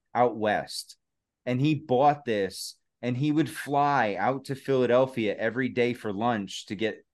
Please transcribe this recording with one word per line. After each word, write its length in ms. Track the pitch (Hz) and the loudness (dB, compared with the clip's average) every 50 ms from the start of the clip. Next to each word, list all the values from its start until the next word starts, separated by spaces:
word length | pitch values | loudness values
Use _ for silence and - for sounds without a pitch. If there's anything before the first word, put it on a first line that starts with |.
| _ _ - | _ _ 0
out 220 | 117 123 120 110 110 | 2 2 2 2 0
west, 600 | 107 107 101 85 67 - - - - - - _ _ _ _ _ _ _ _ _ _ | 0 0 0 0 -2 -6 -10 -12 -12 -14 -18 _ _ _ _ _ _ _ _ _ _
and 140 | 120 123 127 | -4 -2 0
he 140 | 135 156 151 | 2 2 0
bought 500 | 143 - - 127 123 139 147 147 143 - | 0 0 0 2 4 4 4 4 2 0
this, 500 | 123 110 104 95 92 95 - - - - _ _ _ _ _ | -2 0 0 0 -2 -4 -8 -12 -14 -14 _ _ _ _ _
and 140 | - 123 123 123 | -6 -4 -4 -2
he 140 | 143 151 | 0 0
would 180 | 147 156 160 131 | 2 0 0 -2
fly 680 | - - - 135 143 143 143 143 143 135 117 107 98 90 | -4 -10 -6 -2 0 2 2 2 2 2 2 0 0 0
out 280 | 98 117 135 135 135 | 0 0 -2 -2 -4
to 100 | - 139 | -8 -10
Philadelphia 800 | 127 - - 135 131 127 113 117 127 131 131 - 120 110 101 95 - | -8 -4 0 2 2 4 4 6 4 4 4 0 -2 -2 -2 -2 -2
every 320 | 107 113 110 123 131 120 | -2 -2 -2 -2 -2 -2
day 240 | 104 123 120 120 120 | 0 0 0 0 0
for 180 | - - 113 101 | -2 -6 -6 -4
lunch 520 | 98 113 120 120 107 98 95 - - - - | -2 0 0 0 -2 -4 -6 -10 -12 -12 -10
to 80 | 110 | -6
get 300 | 92 110 107 - - - _ | -4 -2 -4 -4 -6 -12 _